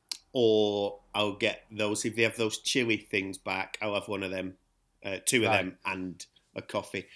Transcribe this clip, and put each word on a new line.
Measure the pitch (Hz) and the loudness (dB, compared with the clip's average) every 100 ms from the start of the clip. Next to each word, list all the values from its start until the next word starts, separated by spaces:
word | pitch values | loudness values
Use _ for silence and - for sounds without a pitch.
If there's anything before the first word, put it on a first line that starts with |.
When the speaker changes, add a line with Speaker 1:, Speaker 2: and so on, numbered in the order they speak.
| _ - _ | _ -14 _
Speaker 1:
or | 131 113 107 104 101 101 101 - | 2 6 6 4 2 -2 -4 -6
I'll | 104 104 101 | 0 0 0
get | 110 - - | 0 -2 -8
those, | 107 104 107 | -4 -2 0
if | 120 107 | -2 2
they | |
have | 113 117 | 2 2
those | 110 - | -2 0
chili | - 135 117 107 | 0 2 2 0
things | - 101 98 92 | -2 -2 -2 -6
back, | 101 95 95 - | -4 -4 -4 -6
I'll | 107 | -4
have | 101 107 | -2 -4
one | 98 | -4
of | 95 | -4
them, | 95 92 - _ _ _ _ | -4 -8 -10 _ _ _ _
uh, | 101 95 | -8 -4
two | - 127 | 0 2
of | 107 | 4
Speaker 2:
Right. | 101 | 4
Speaker 1:
them | 92 - 98 | 0 -6 -8
and | 95 92 87 - _ _ - | -6 -8 -10 -16 _ _ -12
a | |
coffee. | - 104 - 98 - | -6 -6 -6 -8 -10